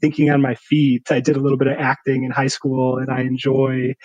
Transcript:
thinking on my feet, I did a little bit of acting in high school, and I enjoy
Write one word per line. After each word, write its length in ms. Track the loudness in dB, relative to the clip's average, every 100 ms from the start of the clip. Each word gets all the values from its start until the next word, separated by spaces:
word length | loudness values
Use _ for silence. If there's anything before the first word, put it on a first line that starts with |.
thinking 300 | -2 2 2
on 100 | 4
my 140 | 0
feet, 580 | -2 -2 2 2 2 0
I 80 | 0
did 160 | 0 0
a 40 |
little 180 | 0 0
bit 100 | 0
of 80 | 0
acting 460 | -4 -2 -2 -2
in 60 | -2
high 160 | -2 -2
school, 500 | -2 -4 0 0 -2
and 140 | -4
I 100 | -4
enjoy 760 | -2 -2 0 2 0 0 -4 -6